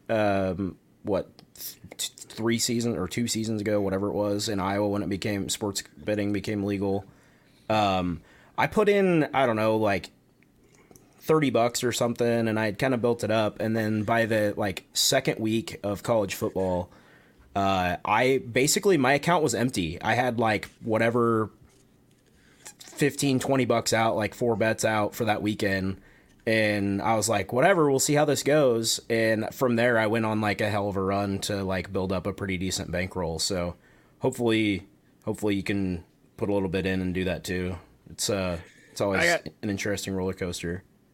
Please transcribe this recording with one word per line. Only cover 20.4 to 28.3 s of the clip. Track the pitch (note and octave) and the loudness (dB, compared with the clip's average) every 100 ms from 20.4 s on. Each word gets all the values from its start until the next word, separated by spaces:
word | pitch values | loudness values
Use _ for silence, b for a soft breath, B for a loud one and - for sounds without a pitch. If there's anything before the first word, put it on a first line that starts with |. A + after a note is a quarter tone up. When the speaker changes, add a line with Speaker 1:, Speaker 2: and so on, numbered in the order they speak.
| A2+ G#2 - - | 0 0 -4 -12
Speaker 1:
whatever, | A#2 A2 A2+ A#2+ A#2 A2+ G#2+ - - _ _ _ _ _ _ B B B B - | -2 2 2 2 2 2 0 -6 -20 _ _ _ _ _ _ B B B B -20
fifteen, | - - D3 C3+ C#3+ B2+ | -14 -2 -2 0 0 0
twenty | - C3+ B2 | 2 0 2
bucks | A#2 - | 2 2
out, | A2+ A2+ G2+ | 2 2 2
like, | G#2 | -2
four | - A#2+ A2 | 0 0 2
bets | A2 A2 A2+ | 2 2 0
out | A2 G2+ - | 0 0 -2
for | A2 | -2
that | G#2+ | 0
weekend. | G#2 G#2 G#2 F#2+ F#2+ F#2+ b b b b - | 0 0 0 0 -2 -6 b b b b 0
And | A2 G#2+ G#2 G2+ G2 | 2 2 2 0 0
I | G2+ A2+ | 0 0
was | G#2+ | 2
like, | G#2+ F#2+ | 0 0
"Whatever, | B2 E3 F#3+ D3 | 4 4 6 4
we'll | C3+ | 4
see | - | 2
how | D3 | 2
this | D3+ | 2